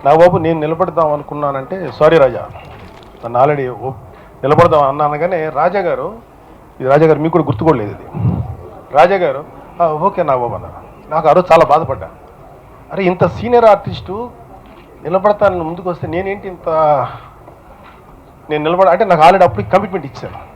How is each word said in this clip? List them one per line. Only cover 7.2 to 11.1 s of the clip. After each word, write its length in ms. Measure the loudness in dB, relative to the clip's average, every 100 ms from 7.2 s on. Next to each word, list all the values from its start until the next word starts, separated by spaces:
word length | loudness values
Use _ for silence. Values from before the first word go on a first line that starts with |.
| 0
కూడా 120 | 0
గుర్తు 200 | -2 -2
కూడా 140 | 0 0
లేదు 140 | -4
ఇది, 420 | -10 -14 -4 -4 -2 -8 -12 -18 -20 -2
రాజా 220 | 2 4
గారు, 300 | 2 -2 -4 -10 -20 -20 -4
"ఆ, 60 | -2
ఓకే 360 | 0 -2 -2
నా 120 | -2
బాబు" 200 | -2 -2
అన్నారు. 180 | -6 -12 -18 -20 -20
నాకు 180 | -6